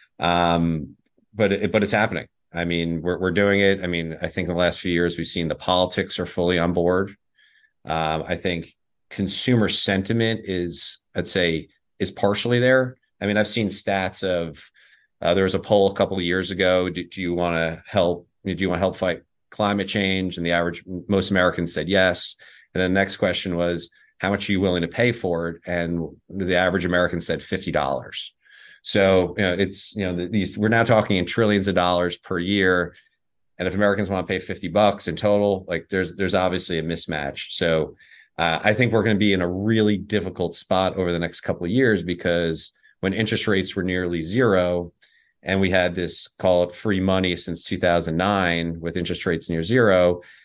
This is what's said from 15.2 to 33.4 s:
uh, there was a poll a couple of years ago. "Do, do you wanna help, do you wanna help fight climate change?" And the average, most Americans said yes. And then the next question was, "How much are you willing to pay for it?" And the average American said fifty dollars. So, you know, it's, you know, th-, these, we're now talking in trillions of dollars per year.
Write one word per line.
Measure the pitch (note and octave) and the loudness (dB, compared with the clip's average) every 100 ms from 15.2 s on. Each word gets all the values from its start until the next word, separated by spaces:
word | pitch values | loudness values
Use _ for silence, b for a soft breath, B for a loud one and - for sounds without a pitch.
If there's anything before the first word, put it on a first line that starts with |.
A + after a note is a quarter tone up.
uh, | F2 | 0
there | F#2 | 2
was | F#2+ F#2+ | 2 0
a | |
poll | - G#2 G2 | 2 4 4
a | F#2+ | 2
couple | F#2+ F#2+ | 0 0
of | |
years | E2+ F#2 F#2 | -2 -2 -2
ago. | F#2 F#2 F#2 F#2 | 0 2 2 0
"Do, | E2+ E2+ | -4 -8
do | F#2+ | -8
you | F2 | -4
wanna | F2 E2+ E2 E2 E2 - | -2 0 0 -2 -4 -4
help, | G#2 F2 F2 - _ | 0 2 0 -8 _
do | G2 | -8
you | F2 F#2+ | -4 -2
wanna | F2 | 0
help | F#2+ - | -2 0
fight | F#2 E2+ - _ _ | -2 -4 -10 _ _
climate | - G#2 G2+ F#2+ | -2 0 0 -2
change?" | G#2+ F#2+ F#2+ F#2 E2+ | -2 0 0 -4 -4
And | E2+ | -2
the | |
average, | E2+ F2 E2+ F2+ F2+ - | 0 0 -6 -10 -10 -2
most | F#2+ F#2+ | 0 2
Americans | F#2+ F2+ F2+ E2+ | 2 2 2 -4
said | - D#2+ | -4 0
yes. | F#2+ F#2 F2 - - B B B | 4 4 2 -2 -6 B B B
And | F2+ | -2
then | F#2 | 2
the | F#2+ | 2
next | F#2+ - | 0 0
question | F#2+ F2 F#2+ F2 | -2 -2 -4 -2
was, | F2 E2+ - b b - | -2 -2 -6 b b -6
"How | F#2+ | -2
much | G2+ G2+ | -2 -2
are | |
you | F#2+ | 0
willing | F#2+ F2+ | 0 0
to | E2 | -2
pay | - A#2+ | 0 0
for | - F#2 E2+ E2+ | 0 -2 -4 -4
it?" | E2+ - | -8 -6
And | F2 E2+ E2+ D#2 - - | -4 -2 -4 -6 -10 -12
the | F#2 F#2 F2+ | -6 0 2
average | F2+ F#2 F2 | 2 2 2
American | F2+ F2 E2+ | 2 2 0
said | - D#2 | -4 -6
fifty | - F#2 E2+ | -4 -6 -2
dollars. | D2+ C#2 B1+ - - - - B B B B | -2 -2 -4 -6 -12 -14 -16 B B B B
So, | - G#2 F#2+ F#2 F2+ A2+ | -2 2 6 4 2 0
you | |
know, | F#2 | 0
it's, | F2 F#2+ G2 - G#2+ | 0 -2 -4 -10 -6
you | F#2 | -4
know, | F2 | -4
th-, | F2+ | -2
these, | G#2+ F2 G#2 | -2 -2 0
we're | A2 | 2
now | A2+ | 4
talking | A2+ A2 G#2 F#2 | 4 4 4 0
in | F2 | 0
trillions | - G#2+ G2+ G2 | 0 2 2 2
of | |
dollars | F2+ F2+ F2+ F2+ - | 2 2 2 0 -4
per | - F2+ | -6 -6
year. | F2+ G2+ F#2 F2+ E2 b b b _ _ | -2 2 4 2 0 b b b _ _